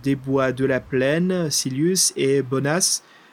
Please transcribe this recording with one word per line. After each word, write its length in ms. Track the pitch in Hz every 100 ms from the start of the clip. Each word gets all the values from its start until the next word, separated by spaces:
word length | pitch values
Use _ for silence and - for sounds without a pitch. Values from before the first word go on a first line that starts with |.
des 120 | 135 135
bois 360 | 135 135 131
de 120 | 127
la 160 | 135 127
plaine, 720 | - 131 131 160 180 180 160
Silius 640 | - 135 131 165 185 - -
et 240 | 135 139
Bonas. 600 | 127 131 139 165 - - - - -